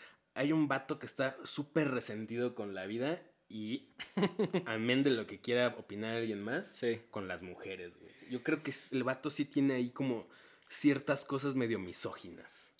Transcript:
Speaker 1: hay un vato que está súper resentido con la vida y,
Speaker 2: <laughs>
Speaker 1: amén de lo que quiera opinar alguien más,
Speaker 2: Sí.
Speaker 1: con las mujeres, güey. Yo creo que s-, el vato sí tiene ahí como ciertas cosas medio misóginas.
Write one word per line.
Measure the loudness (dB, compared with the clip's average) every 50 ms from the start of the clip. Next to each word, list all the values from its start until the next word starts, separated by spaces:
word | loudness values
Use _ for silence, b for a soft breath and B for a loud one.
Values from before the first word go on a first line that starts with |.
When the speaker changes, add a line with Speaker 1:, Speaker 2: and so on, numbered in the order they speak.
| B B B B _ _ _
Speaker 1:
hay | 0 2 4 4
un | 4 4
vato | 4 2 0 0 -4 -6 -6
que | -6
está | -8 -2 0 0 0 -2 -4 -10
súper | -6 -6 -6 -6 0 2 2 2 4
resentido | 2 0 -2 -2 -4 -6 -4 -4 0 0 0 0 0
con | -4 -6 -4 -4
la | -6 -4
vida | -4 -2 0 0 0 0 -4 -6 -16 _ _ _ _
y, | -8 -8 -4 -4 -6 -6 -8 -14 _ -14 -14 -6 0
Speaker 2:
<laughs> | 0 0 0 2 0 0 2 0 -2 0
Speaker 1:
amén | 0 0 0 2 4 4 6 6
de | 6
lo | 4 4 0
que | -4 -8 -6
quiera | -2 2 4 4 4 4 2 -2
opinar | -8 -8 -6 -4 -4 -2 0
alguien | 0 0 0 -2 -2 -2
más, | -2 -2 -2 -4
Speaker 2:
Sí. | -6 -6 -2 0 0 0 0 -4 -8
Speaker 1:
con | -8 -6 -4
las | -4 -6 -6
mujeres, | -6 -10 -10 -10 -8 -8 -8 -8 -10 -12 -14
güey. | -18 -20 -20 -20 -20 -10 -8
Yo | -6 -4 0
creo | 0 0 0
que | 0 -6
s-, | -6 -6 -6 -2 0
el | 0 2
vato | 2 0 0 -4 -4
sí | -2 0 -2
tiene | 2 4 4 6 6 4
ahí | 4 0 0
como | 0 -2 0 0 0 0 -2 b b b b b b b b -14
ciertas | -8 4 6 6 6 6 2 0 0 0 0
cosas | -2 -2 0 0 2 2
medio | 2 2 2 2 0
misóginas. | -2 -6 -6 -6 -6 -6 -6 -8 -12 -12 -14 -14 -14 -16 -16 -16 -16 -18 _